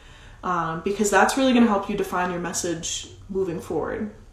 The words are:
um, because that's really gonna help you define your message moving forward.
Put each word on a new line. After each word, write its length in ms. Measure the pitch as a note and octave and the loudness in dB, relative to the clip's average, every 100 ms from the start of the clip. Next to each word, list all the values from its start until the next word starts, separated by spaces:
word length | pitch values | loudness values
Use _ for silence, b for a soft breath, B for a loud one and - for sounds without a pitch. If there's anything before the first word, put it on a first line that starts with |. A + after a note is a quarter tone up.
| b b b b | b b b b
um, 400 | F#3 E3+ D#3+ E3 G3 | -4 -2 -2 -4 -4
because 240 | G3+ G#3 | 0 4
that's 280 | G3 G#3+ C#4 | 6 4 4
really 160 | C4 | 4
gonna 120 | A#3+ A#3 | 6 6
help 240 | G3 G3 | 4 0
you 80 | G3 | -4
define 320 | F#3+ F3+ F3+ | -2 -2 -2
your 100 | F3 | -2
message 680 | F3 - F3+ E3 - - - - - | -6 -4 -4 -4 -6 -8 -10 -16 -8
moving 320 | F#3+ F#3 E3 | -4 -2 -4
forward. 520 | - D#3+ - - G#3+ - - | -4 -4 -4 -4 -6 -10 -20